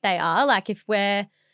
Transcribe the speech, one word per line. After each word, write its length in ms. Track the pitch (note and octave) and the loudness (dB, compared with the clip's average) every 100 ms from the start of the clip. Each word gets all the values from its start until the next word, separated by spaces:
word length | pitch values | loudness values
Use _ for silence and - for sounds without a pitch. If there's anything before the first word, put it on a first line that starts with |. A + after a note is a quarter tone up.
they 140 | G3+ F3 | -2 -2
are. 280 | E3 F3 C#4 | 0 0 2
Like, 240 | G3+ G3+ | 0 -2
if 160 | G3+ - | -8 -2
we're, 400 | G#3 G3+ G3+ G3+ _ _ | 0 0 -2 -4 _ _